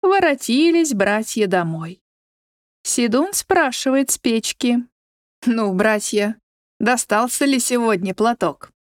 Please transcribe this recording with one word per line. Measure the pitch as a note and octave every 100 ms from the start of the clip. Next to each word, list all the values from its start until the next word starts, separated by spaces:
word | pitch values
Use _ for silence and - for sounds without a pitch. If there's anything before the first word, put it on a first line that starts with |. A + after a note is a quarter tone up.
воротились | F#4 G4 F4 C#4 - B3 E4 E4+ D#4
братья | G#3 G3 G#3+ A3 A#3 G3+
домой. | F#3 E3 D#3+ E3 F#3 _ _ _ _ _ _ _ _
Сидун | - - A#3+ A#3+ F#4
спрашивает | G4 - F#4+ C#4+ - C4+ C4+ C4+
с | -
печки: | B3 A3+ - - B3 A#3+ A#3+ _ _ _ _ _
«Ну, | A#3+ A3+ G#3
братья, | F#3 A3 G#3+ - G#3 G#3 A3 _ _ _ -
достался | A3 A#3+ - G#3 B3 -
ли | C#4 C4
сегодня | - B3 A#3 G3 F#3+
платок?» | F3+ A3+ A#3+ E3 - - _